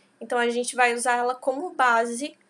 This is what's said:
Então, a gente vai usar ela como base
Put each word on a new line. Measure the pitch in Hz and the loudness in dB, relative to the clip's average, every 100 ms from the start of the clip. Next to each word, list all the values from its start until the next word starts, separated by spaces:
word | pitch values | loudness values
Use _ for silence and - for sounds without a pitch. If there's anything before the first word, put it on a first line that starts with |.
| _ - | _ -16
Então, | 226 240 | -4 0
a | 240 | 0
gente | 240 240 233 | 0 -2 2
vai | 240 | 2
usar | 240 247 240 | 2 0 0
ela | 247 | 0
como | 254 - 262 359 | -2 -4 -4 -4
base | - 254 233 240 233 294 - | 2 4 4 0 -4 -8 -10